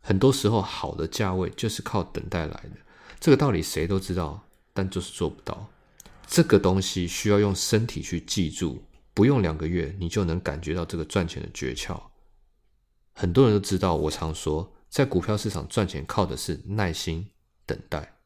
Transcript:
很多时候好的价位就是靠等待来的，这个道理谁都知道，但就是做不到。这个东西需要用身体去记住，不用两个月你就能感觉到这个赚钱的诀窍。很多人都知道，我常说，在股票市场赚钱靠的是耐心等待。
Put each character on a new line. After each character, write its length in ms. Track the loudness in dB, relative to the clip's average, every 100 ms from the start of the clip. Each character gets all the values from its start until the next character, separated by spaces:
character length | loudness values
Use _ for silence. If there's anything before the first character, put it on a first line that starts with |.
很 180 | 0 4
多 140 | 4
时 160 | 6 2
候 120 | 2
好 340 | 0 -6 -8
的 120 | -4 -6
价 260 | -2 0
位 180 | 0 -2 -2
就 120 | -4
是 120 | -4
靠 220 | -2 -2
等 200 | -2 -6 -4
待 120 | -4
来 120 | -4
的， 220 | -8 -14 -18 _ -20 -20 -4
这 120 | 6
个 60 | 6
道 160 | 6
理 100 | 2
谁 240 | -2 -4 0
都 120 | -2
知 160 | -2
道， 300 | -2 -2 -6 -16 _ _
但 140 | -4 -4
就 100 | -4
是 120 | -6
做 180 | -4 -4
不 100 | -4
到。 260 | -12 -10 -12 _ _ _ -20 -20 -2
这 160 | 2
个 160 | 6 6
东 240 | 6 2
西 240 | 0 -2 -4
需 220 | -2 2
要 100 | 4
用 160 | 4
身 320 | 2 0 0 0
体 160 | -6
去 180 | -6 -6
记 300 | -4 -2 -2
住， 340 | 0 -4 -6 -14 -20 _
不 100 | 4
用 180 | 4 6
两 140 | 2 0
个 100 | -2
月 300 | 0 -2 -4
你 100 | -2
就 160 | 0
能 140 | 0 0
感 200 | -2 -6
觉 140 | -4
到 100 | -4
这 140 | -4 -6
个 60 |
赚 220 | -2 0 0
钱 160 | -4
的 60 | -12
诀 220 | -8 -6
窍。 260 | -6 -8 -10 -12 _ _ _ _ _ _ _ _ _ _
很 180 | -4 0
多 140 | 6 6
人 80 |
都 40 | 6
知 200 | 2 0
道， 180 | 2 2
我 120 | 0
常 220 | -2 -6
说， 400 | -4 -2 -2 -4 -12 _
在 160 | -2
股 160 | 0 0
票 160 | 0 -2
市 140 | -2
场 160 | -6 -4
赚 180 | -2 -2
钱 180 | -2 -6
靠 180 | -2
的 120 | -2 -2
是 240 | -6 -8
耐 280 | -6 -2 -2
心 360 | -2 -4 -6 -8 _ _ _
等 120 | -8 -8 -6
待。 260 | -8 -8 _